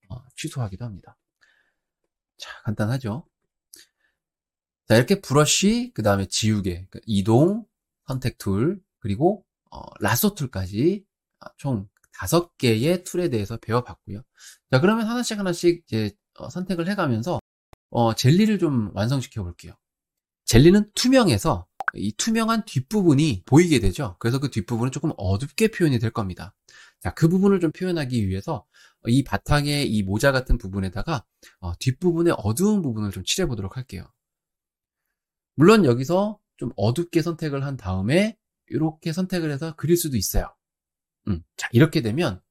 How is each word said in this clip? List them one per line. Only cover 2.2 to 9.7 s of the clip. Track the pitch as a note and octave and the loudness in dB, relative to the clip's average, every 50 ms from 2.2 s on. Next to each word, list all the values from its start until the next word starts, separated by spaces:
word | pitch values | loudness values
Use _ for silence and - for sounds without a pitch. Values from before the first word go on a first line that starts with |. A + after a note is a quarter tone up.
| _ _ _ _ | _ _ _ _
자, | - - - - _ | -18 -18 -18 -10 _
간단하죠. | A#2 G#2+ - G#2+ G#2+ B2+ C#3 B2+ G#2 G#2 D#3 - _ _ _ _ _ _ _ _ _ - - - _ _ _ _ _ _ _ _ _ _ _ _ _ _ _ _ _ _ _ _ _ | -6 -4 -2 -2 -2 -2 -4 -4 -8 -8 -8 -12 _ _ _ _ _ _ _ _ _ -20 -20 -20 _ _ _ _ _ _ _ _ _ _ _ _ _ _ _ _ _ _ _ _ _
자, | A2 | 4
이렇게 | A#2 B2+ - G3 G3 | 4 6 4 0 -2
브러쉬, | - - B2 D3 D3+ C#3+ - - F#3 G3+ A3+ A#3+ B3 B3 _ | 0 0 2 2 4 4 2 2 2 2 2 0 -2 -6 _
그 | - | 0
다음에 | G#2+ G#2 G2+ G2 F#2+ | 2 2 2 2 0
지우개, | - - - A2 G#2+ G#2+ G#2 F#2 F#2+ F2 F2 F#2+ _ | -4 -4 -2 0 0 0 0 -2 -4 -6 -6 -12 _
그 | - - _ | -20 -16 _
이동, | A2 A2 G2+ F#2+ G#2+ A2 B2 D#3+ F#3 G#3 A#3 A3 _ _ _ _ _ _ _ _ | -2 -2 0 2 4 4 4 4 4 0 -2 -8 _ _ _ _ _ _ _ _
선택 | - C3 C3 - A#2+ - _ | -8 -8 -4 -4 -6 -6 _
툴, | - G2+ F#2+ G2 B2 E3+ G3+ F#3+ _ _ _ _ | -4 -4 -2 0 0 -2 -2 -4 _ _ _ _
그리고, | - G2+ G2 G#2+ D3+ F#3 A3 - _ _ _ _ _ _ | -6 -6 -4 0 0 0 0 -2 _ _ _ _ _ _